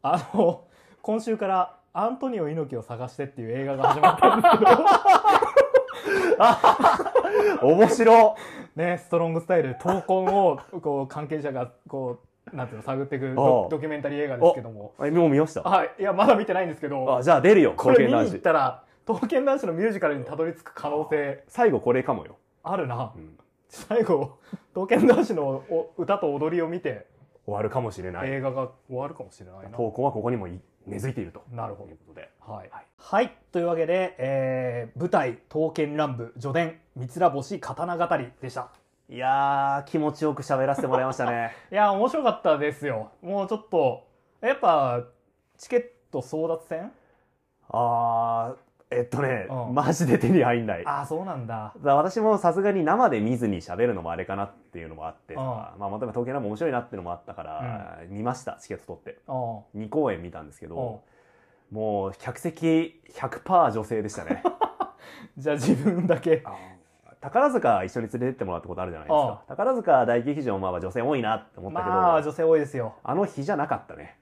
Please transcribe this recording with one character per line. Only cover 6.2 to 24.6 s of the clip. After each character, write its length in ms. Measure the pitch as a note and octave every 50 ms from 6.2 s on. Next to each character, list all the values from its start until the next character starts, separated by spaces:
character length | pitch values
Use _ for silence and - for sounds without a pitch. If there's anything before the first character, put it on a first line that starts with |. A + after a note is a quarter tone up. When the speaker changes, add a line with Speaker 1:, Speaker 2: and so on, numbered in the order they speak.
| F#4 F4 - -
Speaker 2:
あ、 1160 | G3+ A#3+ A3+ - - A3+ - - C4 - - - - - - B4 - F#4+ G#4 - G#4 G#4 F4+ -
面 260 | B2 C3+ D#3+ F#3 A3+ -
白。 480 | - A#3+ A3+ A3+ A3+ A3+ A3+ G#3+ G#3+ - - - - - - - _
Speaker 1:
ね、 220 | D#3 F3 F3 F3+ E3+
ス 120 | - -
ト 80 | F3 E3+
ロ 100 | E3+ E3
ン 60 | D#3+
グ 60 | E3+
ス 60 | E3
タ 120 | - F3+ E3+
イ 40 |
ル、 120 | C#3+ C3 B2
闘 280 | - - F3+ F#3+ F#3+
魂 100 | - - F#3 F#3 F#3 G3 G3
を、 260 | G3+ F#3+ F3 C#3+ - - - - F3
こ 220 | - D#3 C#3+ C#3
う、 60 | C3+ C3
関 180 | - D3 D3+
係 140 | C3+ D#3 D3+
者 120 | C#3 D3
が、 180 | C3 B2+ B2+ B2 _ _ _ -
こ 320 | - C3+ C3 B2 A#2+ - _ _ _ _ _ -
う、 40 | -
な 80 | C3+ B2+
ん 20 |
て 60 | A#2
い 20 | A2+
う 40 | A2
の、 40 |
探 200 | - C3+ C3+ C3+
っ 40 | C#3
て 100 | C#3 C#3+
い 40 | C3
く 140 | C3+ C3 C3
ド-、 80 | B2+ C#3 C3+ B2+ A#2
Speaker 2:
お 40 | F#2
う。 40 | F2
Speaker 1:
ド 80 | D#3 D3
キ 80 | D#3
ュ 20 | D#3
メ 100 | D3+ D3
ン 40 |
タ 60 | - C#3+
リ 80 | C#3+
ー 60 | C#3+
映 60 | D3+ C#3
画 80 | C3 A#2+
で 100 | D#3 F3
す 60 | D#3+
け 80 | C3
ど 80 | A2+ A#2
も。 240 | A2 G#2 G#2 G#2+ _ -
Speaker 2:
お、 80 | -
え、 40 | D3
も 160 | D#3+ F3 E3+
う 20 | D#3
見 100 | C#3 C#3+
ま 80 | D#3
し 80 | D3+ -
た？ 80 | -
Speaker 1:
は 220 | - F3 G3 F#3 -
い。 60 | - - -
い 40 |
や、 100 | F#3+ G3+
ま 140 | F#3 F3+ -
だ 80 | A#3+ A3
見 120 | G3+ A3
て 80 | G#3 F3+
な 80 | F#3
い 40 | F#3
ん 20 | E3+
で 60 | D3
す 60 | -
け 80 | - C3+
ど。 280 | C#3+ C3+ C3 C#3+ C3
Speaker 2:
あ、 60 | B2
じ 80 | B2+ D#3+
ゃ 60 | E3
あ 40 | C3+
出 140 | A#2+ F#3 A3
る 60 | G3
よ、 140 | D3 - -
Speaker 1:
こ 140 | - - -
れ 160 | C4 A#3 -
見 60 | A#2+
に 60 | B2+ A#2
行 180 | A2 G#2 F2+
っ 20 | -
た 120 | - F3+
ら、 320 | D#3+ D3+ C3+ B2+ - - _ _ _ _ _
Speaker 2:
刀 220 | - A3+ - - A3
剣 160 | E4 C4 C4+
男 140 | C4+ C4+ C4+
子。 20 |
Speaker 1:
刀 0 |
剣 0 |
男 0 |
子 60 | -
の 60 | F#3+ E3
ミ 100 | E3 G#3
ュ 40 | A3+
ー 40 |
ジ 80 | G3+ E3
カ 80 | F3 D3+
ル 80 | C#3+
に 80 | C#3 A#2+
た 100 | B2+ D3+
ど 100 | D3 D#3+
り 80 | E3+ E3
着 100 | - _
く 100 | - _
可 140 | - - D3
能 200 | D3 D3+ D#3 D3+
性。 360 | D#3 D3 C#3+ C#3 C#3 - - _
Speaker 2:
最 220 | - - A#3+ A3
後 100 | C#3+ G#2+
こ 120 | - A#2+
れ 100 | A#2+ B2+
か 120 | - - B2+
も 100 | F#2 D#2
よ。 120 | - - _ _ _ _ _
Speaker 1:
あ 140 | - E3 F#3+
る 100 | F#3+ D#3+
な。 260 | C3 A#2+ A#2+ B2+ G#2 -
Speaker 2:
う 40 | -
ん。 200 | D#2+ D#2+ - _ _ _ _ _ _ _
Speaker 1:
最 340 | - - - - G#3+ A#3+
後、 360 | A3 - F3 C#3 C#3 C3+ - _ _ _ - -